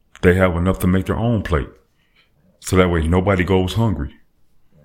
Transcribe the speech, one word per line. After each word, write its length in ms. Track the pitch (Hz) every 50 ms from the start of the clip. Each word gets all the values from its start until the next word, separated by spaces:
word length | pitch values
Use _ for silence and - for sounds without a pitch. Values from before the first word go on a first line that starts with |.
| _ _ - -
they 120 | 95 90 90
have 200 | 92 95 90 82
enough 240 | 85 90 95 92 -
to 80 | -
make 180 | 92 92 95 92
their 120 | - 78
own 260 | 85 113 123 117 98 -
plate. 260 | - 85 69 - - - _ _ _ _ _ _ _ _ _ _ _ _ _ _ _ _ _
So 160 | - - 95
that 120 | 92 90 87
way 180 | 85 82 78
nobody 360 | 80 87 92 90 101 98 90 90
goes 300 | 98 95 92 92 90 90
hungry. 420 | 107 113 107 87 69 69 - - - _ _ _ _ _ _ _ _ _ _ _ _